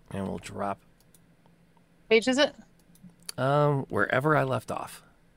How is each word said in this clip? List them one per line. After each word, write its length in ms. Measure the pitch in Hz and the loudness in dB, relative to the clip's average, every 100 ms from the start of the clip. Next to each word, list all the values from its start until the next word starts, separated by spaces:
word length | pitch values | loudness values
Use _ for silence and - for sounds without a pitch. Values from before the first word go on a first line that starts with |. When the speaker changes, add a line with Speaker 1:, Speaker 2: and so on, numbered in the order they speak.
| - | -12
Speaker 1:
And 160 | 95 95 | -8 -6
we'll 120 | 92 | -8
drop. 400 | - 101 101 98 - _ _ - _ _ _ _ _ _ _ _ - | -10 -8 -6 -6 -12 _ _ -20 _ _ _ _ _ _ _ _ 2
Speaker 2:
Page 180 | 226 233 | 2 4
is 100 | 254 | 2
it? 180 | 294 - - _ _ - - - - - | 2 0 -20 _ _ -20 -20 -20 -16 -4
Speaker 1:
Um, 480 | 131 143 147 139 - | 0 2 2 2 -2
wherever 460 | 101 101 127 147 147 | 0 2 2 2 2
I 80 | |
left 280 | 135 127 - | 0 -2 -4
off. 320 | - - - - _ _ | -8 -8 -14 -20 _ _